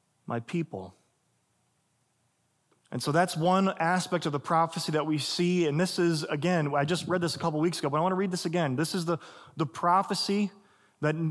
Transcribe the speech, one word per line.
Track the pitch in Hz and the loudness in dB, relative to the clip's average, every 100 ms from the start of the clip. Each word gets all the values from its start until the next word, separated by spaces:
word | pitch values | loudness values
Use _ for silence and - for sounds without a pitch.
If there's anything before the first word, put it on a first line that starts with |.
| _ _ - | _ _ -8
my | 117 | -8
people." | - 170 160 95 90 - _ _ _ _ _ _ _ _ _ _ _ _ _ _ _ _ _ _ _ | -4 -6 -4 -8 -12 -18 _ _ _ _ _ _ _ _ _ _ _ _ _ _ _ _ _ _ _
And | 127 | -6
so | 147 | 0
that's | 160 180 160 | 2 2 2
one | 170 190 196 190 | 2 4 2 2
aspect | 165 185 - 175 160 | 0 0 0 -2 -2
of | |
the | 143 | -4
prophecy | - 165 165 170 160 | 0 2 2 -2 -2
that | 151 156 | -2 0
we | 151 | -2
see. | - - 175 180 160 | -2 0 2 2 2
And | 147 | 2
this | 180 - | 0 2
is, | 170 156 | 0 0
again, | 156 151 170 175 147 143 | -2 -2 0 2 2 0
I | 147 | 0
just | 175 - | -2 -2
read | 180 | -2
this | 170 - | -2 -2
a | |
couple | 170 151 | -2 0
weeks | 175 160 | 0 0
ago, | 147 | -2
but | 151 | 0
I | |
wanna | 180 185 | 0 0
read | 196 | -2
this | 175 165 | -2 -2
again. | 175 147 131 | 0 0 0
This | 160 190 | -2 -2
is | 165 | -2
the, | 165 - - - - | -2 -4 -20 -16 -6
the | 156 | -6
prophecy | - 175 185 196 190 - 202 202 - _ _ _ _ | 0 4 4 2 -2 0 0 0 -4 _ _ _ _
that, | 151 160 160 | -2 0 -2